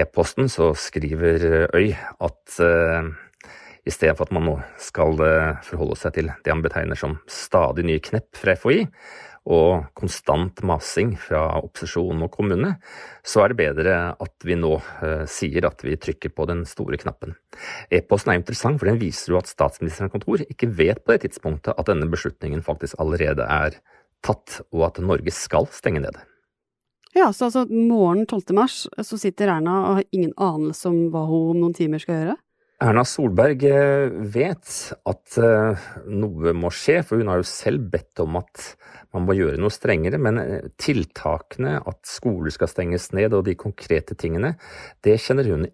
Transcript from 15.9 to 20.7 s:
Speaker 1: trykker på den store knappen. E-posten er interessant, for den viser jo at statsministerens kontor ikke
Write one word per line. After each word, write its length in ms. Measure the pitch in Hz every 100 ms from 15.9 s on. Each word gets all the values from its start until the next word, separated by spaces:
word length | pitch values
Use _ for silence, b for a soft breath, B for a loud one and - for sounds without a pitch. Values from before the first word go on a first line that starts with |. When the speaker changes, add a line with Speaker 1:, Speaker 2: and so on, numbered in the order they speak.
| 78
Speaker 1:
trykker 320 | - - 76
på 160 | - 76
den 160 | 87
store 320 | 85 - - -
knappen. 400 | - - - - _ B B B B
E-posten 400 | 87 - 104 -
er 60 | 90
interessant, 380 | - 120 117 147
for 60 | 95
den 140 | 113
viser 300 | 95 - -
jo 80 | 90
at 100 | -
statsministerens 640 | - 71 - 82 78 98
kontor 260 | 104 - 156
ikke 340 | - - 117